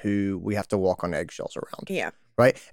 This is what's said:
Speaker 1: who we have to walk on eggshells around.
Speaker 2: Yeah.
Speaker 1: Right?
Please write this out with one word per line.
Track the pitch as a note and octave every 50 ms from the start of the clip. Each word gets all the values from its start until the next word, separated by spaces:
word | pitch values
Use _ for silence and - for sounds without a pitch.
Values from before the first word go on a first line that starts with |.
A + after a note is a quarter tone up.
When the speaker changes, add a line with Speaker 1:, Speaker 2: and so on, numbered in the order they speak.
| -
Speaker 1:
who | G#2 G2+ G2+ G2+ G2 G2 F2+ F2+
we | G2+ G#2
have | G#2 F#2+ -
to | - G2+
walk | F#2+ F#2 F2+ - -
on | F#2 E2
eggshells | D2 F2+ - - - - - -
around. | - - - - - - -
Speaker 2:
Yeah. | F#3+ F3 F#2 D#2+ - _ _ _ _
Speaker 1:
Right? | - A#2+ C3 - - - -